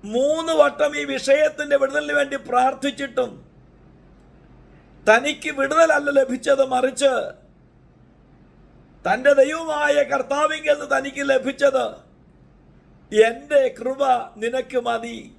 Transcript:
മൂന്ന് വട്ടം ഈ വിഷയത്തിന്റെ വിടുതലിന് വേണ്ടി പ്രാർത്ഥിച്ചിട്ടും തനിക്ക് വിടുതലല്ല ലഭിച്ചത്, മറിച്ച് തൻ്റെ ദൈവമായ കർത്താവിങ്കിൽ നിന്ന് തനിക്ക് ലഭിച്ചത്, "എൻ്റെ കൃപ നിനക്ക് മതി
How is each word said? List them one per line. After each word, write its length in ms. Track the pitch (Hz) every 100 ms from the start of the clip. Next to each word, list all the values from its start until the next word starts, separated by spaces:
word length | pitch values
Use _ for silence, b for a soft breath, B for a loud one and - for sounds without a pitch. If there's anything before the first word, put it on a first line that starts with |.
| 202 233
മൂന്ന് 380 | 277 320 330 156
വട്ടം 280 | 143 - 151 147
ഈ 40 | 147
വിഷയത്തിന്റെ 600 | 247 - 277 302 - 294 285
വിടുതലിന് 340 | 269 285 294 285
വേണ്ടി 160 | 277 277 -
പ്രാർത്ഥിച്ചിട്ടും 840 | 247 254 262 285 - 277 - 240 - - _ _ _ - - - - - - - - - - _ - -
തനിക്ക് 440 | 220 285 294 311 285
വിടുതലല്ല 520 | 269 311 330 311 285 277
ലഭിച്ചത്, 440 | 262 254 - 269 269
മറിച്ച് 400 | 254 254 262 277 240 - - _ _ _ _ _ _ _ _ _ _ _ _ - _ _ _ 175
തൻ്റെ 260 | 214 262 277
ദൈവമായ 560 | 269 320 320 302 294 294 247
കർത്താവിങ്കിൽ 600 | 269 254 277 311 311 311
നിന്ന് 140 | 294 277
തനിക്ക് 300 | 269 277 262 277
ലഭിച്ചത്, 540 | 262 226 - 277 262 233 - _ _ _ _ _ _ _ - _ - _
"എൻ്റെ 500 | 208 226 247 - 294 262 -
കൃപ 240 | 240 269 277 247 - 208
നിനക്ക് 380 | 226 254 254 254 240
മതി 320 | 226 233 233 -